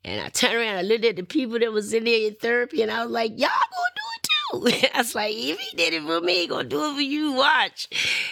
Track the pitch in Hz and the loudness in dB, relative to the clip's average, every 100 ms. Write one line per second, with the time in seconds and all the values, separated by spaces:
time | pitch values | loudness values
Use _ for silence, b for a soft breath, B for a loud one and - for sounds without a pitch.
0 | - 104 82 - 247 226 226 190 190 226 | -6 -8 -4 0 2 2 0 -2 0 2
1 | 226 180 180 311 247 233 226 214 208 220 | 2 0 -4 -2 -2 0 0 0 0 0
2 | 226 226 214 208 233 240 240 302 220 220 | 2 2 2 -2 0 0 0 0 0 0
3 | 233 233 220 202 269 - 932 719 698 740 | -2 -2 -2 0 0 2 0 0 -4 -4
4 | 906 906 1077 1077 1077 - - - 262 - | -10 -8 -2 -2 -2 0 2 4 2 2
5 | 240 233 214 220 247 160 - - 165 165 | -2 -2 -4 -4 -6 -6 -6 0 0 0
6 | 151 165 349 - - - 127 135 302 285 | 0 0 2 2 0 -2 -2 -2 -2 -2
7 | 277 294 302 254 277 302 190 - - B | -2 0 0 4 4 4 2 -4 -6 B
8 | B B B | B B B